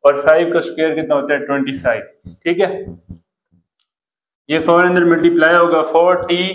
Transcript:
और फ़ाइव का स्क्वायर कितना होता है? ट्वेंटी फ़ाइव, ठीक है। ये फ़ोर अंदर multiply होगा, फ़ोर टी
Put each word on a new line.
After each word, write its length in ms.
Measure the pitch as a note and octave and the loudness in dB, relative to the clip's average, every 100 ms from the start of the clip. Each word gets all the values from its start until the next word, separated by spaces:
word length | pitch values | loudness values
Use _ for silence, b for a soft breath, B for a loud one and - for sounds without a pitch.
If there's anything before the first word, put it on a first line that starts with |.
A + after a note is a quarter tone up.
और 160 | C#3+ C#3+ | 2 2
फ़ाइव 300 | E3+ D#3+ E3 | 2 2 2
का 60 | E3+ | -2
स्क्वायर 320 | - - D#3+ D#3 | -4 -4 -4 -4
कितना 200 | D#3 D3 | -2 -4
होता 180 | C#3+ | -2
है? 120 | C#3+ - | -6 -4
ट्वेंटी 320 | C#3 C3+ C3+ | -4 -4 -4
फ़ाइव, 240 | B2+ A2 - _ F2+ E2 | -4 -4 -8 _ -20 -10
ठीक 160 | E3+ F3 | -6 -2
है। 100 | - - F#2+ E2+ _ F2 _ _ _ F2+ _ _ _ _ _ _ _ _ _ | -2 -4 -14 -18 _ -20 _ _ _ _ _ _ _ _ _ _ _ _ _
ये 100 | D#3 | -2
फ़ोर 240 | D#3+ E3+ F3+ | 2 4 4
अंदर 200 | F3+ E3+ | 2 2
multiply 480 | E3 E3+ E3+ D#3+ F3 | 2 2 2 2 4
होगा, 260 | E3+ E3 D#3 | 2 0 0
फ़ोर 300 | E3 F3 F3 - | 2 2 0 -2
टी 180 | F3 F#3 | -4 -4